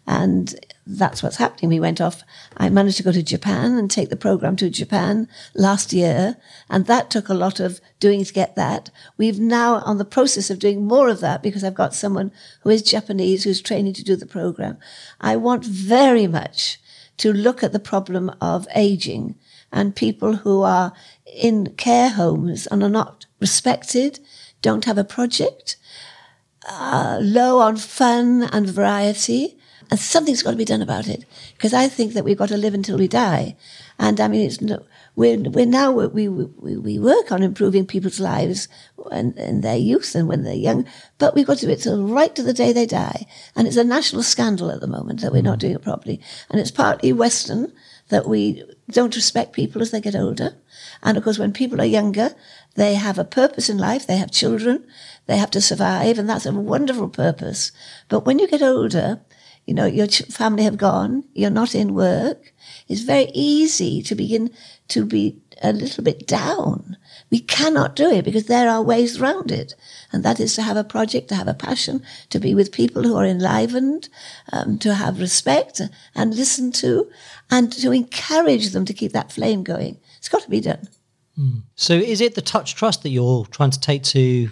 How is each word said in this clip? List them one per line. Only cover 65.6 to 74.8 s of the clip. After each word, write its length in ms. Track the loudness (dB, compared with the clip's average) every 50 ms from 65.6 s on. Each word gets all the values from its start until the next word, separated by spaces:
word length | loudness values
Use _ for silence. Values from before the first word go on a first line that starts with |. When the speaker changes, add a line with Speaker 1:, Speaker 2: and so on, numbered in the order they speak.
| -2
Speaker 1:
a 100 | -2 -2
little 300 | 0 -4 -6 -6 -2 -2
bit 240 | -2 -2 -2 -4
down. 720 | -4 -2 -2 0 -2 -2 -2 -2 -2 -4 -4 -6 -12 -18 _ _ _ -20 -20 _ -2
We 80 | -2 -2
cannot 560 | -2 -2 -2 0 2 2 2 2 0 0 0
do 160 | 2 2 4
it 140 | 4 2 2
because 220 | 0 0 -2 0
there 220 | 2 2 4 4 4
are 140 | 2 2 2
ways 380 | 2 4 2 2 0 0 -2
around 320 | -2 -2 0 -2 -4 -4 -4
it. 220 | -4 -6 -8 -12 _ _ -20 -20 -20 -14 -6 -6
And 120 | -2 0
that 160 | 0 0 0
is 140 | 0 -2 -2
to 60 | -2 -2
have 140 | -2 -2
a 60 | -2 -4
project, 460 | -4 -2 -2 -2 0 -2 -4 -4 -2
to 80 | -6
have 100 | -4 -2
a 80 | -4 -4
passion, 480 | -6 -4 -6 -4 -4 -4 -4 -4 -6 -8 -10 -20 -20 -16 -6
to 100 | -6 -2
be 140 | 0 2 2
with 180 | 2 2 2 2
people 300 | 0 0 0 0 0 0
who 100 | 0 2
are 80 | 2 2
enlivened, 840 | 2 0 0 0 0 0 0 0 0 0 0 0 0 -2 -4 -6 -12 _ -20 -20 -20 -20 -20 -16 -8 -6
um, 260 | -6 -2 -2 -4
to 160 | -2